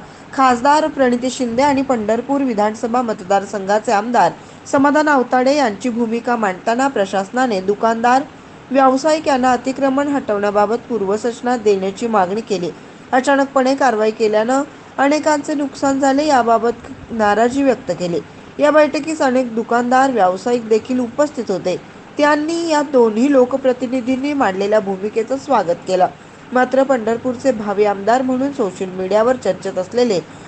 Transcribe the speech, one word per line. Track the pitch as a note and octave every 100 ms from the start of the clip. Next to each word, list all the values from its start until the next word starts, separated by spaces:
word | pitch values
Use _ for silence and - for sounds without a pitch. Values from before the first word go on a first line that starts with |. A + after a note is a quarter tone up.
| - - -
खासदार | - B3+ A#3+ C#4 D4+ D#4
प्रणिती | C#4+ B3+ A#3+ B3+
शिंदे | - A#3+ A#3
आणि | C#4+ C4+
पंढरपूर | C4+ A#3+ G#3 A3+ A#3+ C#4
विधानसभा | C4+ G3+ G#3 G#3+ A#3+ A#3+
मतदारसंघाचे | A#3+ G#3+ F#3 G3 G3+ G#3 F#3+ G#3+ A3+
आमदार | G3+ A3+ A#3+ A#3+ - - - -
समाधान | C#4+ C#4+ D4+ D4+
आवताडे | C#4 B3 B3+ B3+ D4
यांची | B3 G3+ B3+
भूमिका | A3+ A#3 A#3 A#3+ A#3+
मांडताना | G#3 F3+ A3+ A#3 C4+
प्रशासनाने | A#3+ G3 F#3+ G3 A#3+ C4 F#3+
दुकानदार, | F#3+ G3+ A3+ A3+ A#3+ C4 D4 - - - -
व्यावसायिक | C4 C4 C4 D#4 D#4 D#4
यांना | C4+ B3+
अतिक्रमण | B3 C4 C4+ C4+ C4 D4
हटवण्याबाबत | C#4 - G#3 G#3 G3+ G#3 A#3 -
पूर्वसूचना | A3+ G3 G#3+ A#3 A3+ B3 B3
देण्याची | G#3 G3 F#3+ G3 A#3
मागणी | G#3+ F3+ G#3
केली. | A3+ F#3+ E3+ - - - -
अचानकपणे | B3+ C4 C#4 C4+ C4+ B3+
कारवाई | C#4 C4+ G#3+ A3
केल्यानं | A3 A3 G#3+ A3+ C4+ D4 - - -
अनेकांचे | C#4 D4+ D4+ D4 D4
नुकसान | D4 C#4 - C#4 C4+
झाले, | C#4 C4+ D4+
याबाबत | C4 A3+ A3+ A#3 A#3 - - -
नाराजी | A#3 G#3 G#3 A#3+ C4+
व्यक्त | C#4 A#3 -
केली. | E3+ F3+ E3+ - - - -
या | D4
बैठकीस | D4+ D4+ D#4 D4+ D#4
अनेक | C#4 B3 B3
दुकानदार, | A3 G#3+ A#3 B3 B3+ C4+
व्यावसायिक | A#3+ F3+ F#3 B3 A#3+ A3
देखील | A3 A3 B3+
उपस्थित | A#3 C4 D4 C4 G#3+
होते. | F#3 F3+ E3 - - - -
त्यांनी | D4 D4+ D4+ E4+ E4+
या | D4
दोन्ही | C#4+ C4+ A3+ G#3+ C#4
लोकप्रतिनिधींनी | C#4 B3 C4+ C4+ B3 B3+ C4 A#3 B3+ C#4+
मांडलेल्या | C#4+ G#3+ F#3 G3+ G#3+
भूमिकेचं | G3 F#3+ G#3 A3 A3 C4+
स्वागत | - A#3+ E3+ E3+ -
केलं. | F#3 F3+ - - - -
मात्र | B3 B3+ C4
पंढरपूरचे | C4+ C4 G#3+ A#3 B3+ A#3+ C4+
भावी | A3 G#3 G3
आमदार | G#3 G3 G3 B3
म्हणून | B3+ B3+ C#4
सोशल | C#4 G3 F3+
मीडियावर | F#3+ F#3 F#3 G#3 A3+ B3+
चर्चेत | G3 F#3 F#3+ F#3
असलेले | F3+ A#3 B3 F3+ - -